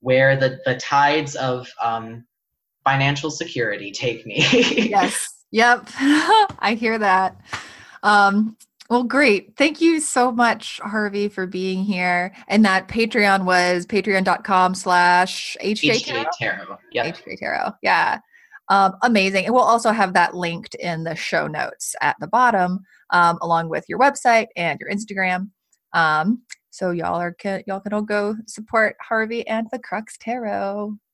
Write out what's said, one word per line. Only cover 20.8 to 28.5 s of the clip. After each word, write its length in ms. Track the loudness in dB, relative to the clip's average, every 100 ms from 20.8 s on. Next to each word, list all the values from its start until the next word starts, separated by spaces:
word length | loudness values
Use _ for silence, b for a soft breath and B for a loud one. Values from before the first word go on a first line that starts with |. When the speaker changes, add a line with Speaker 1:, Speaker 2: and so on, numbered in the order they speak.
| -6 -6
Speaker 2:
the 120 | -6 -6
show 300 | -4 -2 -2
notes 480 | -4 -6 -6 -12 -4
at 140 | -2 -2
the 80 | -2
bottom, 520 | 2 2 2 0 -2 b b b
um, 260 | 2 2 2
along 280 | 0 -2 0
with 160 | -6 -6
your 100 | 2
website 480 | 2 2 2 2 0 -4
and 240 | -4 -4
your 100 | -6
Instagram. 600 | -8 -8 -4 -2 -2 -6 _ _ _ _
Um, 500 | 0 2 2 0 -2 _ -20 _
so 200 | -8 -4
y'all 280 | -4 -4 -4
are, 140 | -4
ca-, 300 | -6 -8 -8 -8
y'all 120 | -10
can 120 | -6
all 80 | -6
go 320 | -2 -2 -2 -6
support 480 | -10